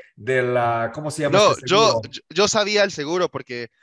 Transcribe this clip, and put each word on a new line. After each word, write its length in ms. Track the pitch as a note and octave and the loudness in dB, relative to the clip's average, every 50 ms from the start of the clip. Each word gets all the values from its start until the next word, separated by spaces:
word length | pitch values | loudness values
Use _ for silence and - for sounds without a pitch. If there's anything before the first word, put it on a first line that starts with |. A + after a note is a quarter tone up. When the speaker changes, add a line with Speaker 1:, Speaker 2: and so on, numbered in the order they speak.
| - _ _ | -20 _ _
Speaker 1:
de 260 | - A2 A#2 C3 C3 | -10 -4 -2 0 0
la, 500 | B2+ B2 B2 B2 A#2+ A#2 A#2 A2+ A2+ A2+ - | 0 0 0 0 0 0 0 -2 -4 -6 -6
¿cómo 180 | D3+ D3+ D3+ | -8 -8 -8
se 100 | C#3+ - | -6 -4
llama 120 | D3 C#3+ - | -2 0 2
Speaker 2:
No, 40 | G3 | 4
Speaker 1:
este 160 | G#3+ F#3 C#3 - - | 4 4 2 0 0
Speaker 2:
yo, 280 | B2+ F3 G#3 A3+ G#3+ - | 2 4 4 4 4 2
Speaker 1:
seguro? 80 | - G#2+ - | 0 -4 -8
Speaker 2:
yo, 120 | - - - _ | -12 -16 -18 _
yo 180 | D#3 E3+ G3+ G3+ | 0 0 2 2
sabía 360 | - A3 G#3 G3 G#3 G#3 G3+ | 2 0 0 0 2 2 2
el 80 | - | 2
seguro 380 | - - D3 D3 E3+ F3+ F3+ D#3 | 0 -6 -6 -4 -2 -2 -2 -2
porque 400 | - C3+ B2+ - B2 A#2+ A#2+ - _ _ | -4 -8 -12 -10 -10 -10 -10 -12 _ _